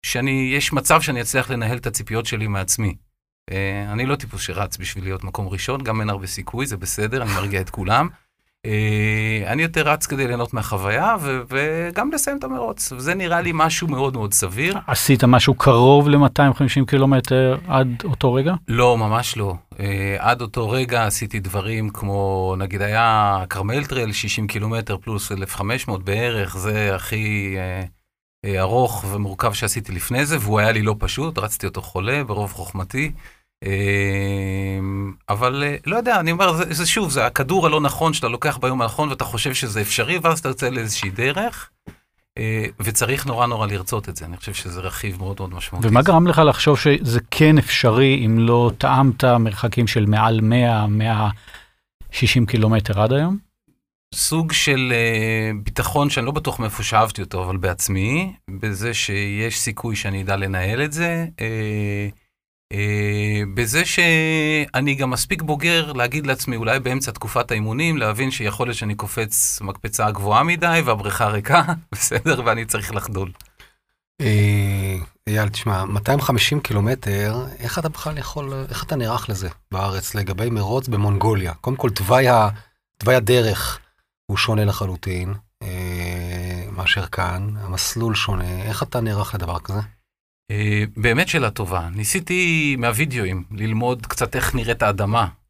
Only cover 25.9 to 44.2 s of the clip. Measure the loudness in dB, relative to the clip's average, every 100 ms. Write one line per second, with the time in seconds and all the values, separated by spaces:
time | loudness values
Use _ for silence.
25.9 | -6 -2 -2 0 -2 -4 -4 -4 -2 0
26.9 | -2 -4 -4 -2 -2 -2 -4 -4 -6 -8
27.9 | _ _ _ _ _ -4 0 2 2 2
28.9 | 0 -6 -4 -4 -2 -2 0 -4 -4 -6
29.9 | -8 -4 -2 0 0 0 2 4 2 0
30.9 | 0 -2 -2 -4 -4 -4 -4 -6 -6 -8
31.9 | -6 -2 -2 -2 -4 -4 -6 -10 -8 -6
32.9 | -4 -4 -6 -14 _ _ _ -4 -2 0
33.9 | 2 0 0 -2 -2 -2 -2 -2 -4 -4
34.9 | -4 -6 -10 -6 -2 0 0 -2 -4 -4
35.9 | -2 0 0 2 2 2 2 -2 -2 0
36.9 | 0 0 0 0 0 0 2 4 2 0
37.9 | 0 0 0 -4 -2 -2 -2 -2 0 -2
38.9 | 0 -4 -2 -4 -4 -2 -2 -4 -2 -2
39.9 | -2 0 0 2 0 -2 -2 -2 -2 -4
40.9 | -4 -4 -2 -2 0 -4 -6 -18 _ -20
41.9 | -20 _ _ _ -8 -4 -2 -4 -6 -4
42.9 | -2 0 -2 -2 0 0 0 -2 -2 -4
43.9 | -4 -6 -10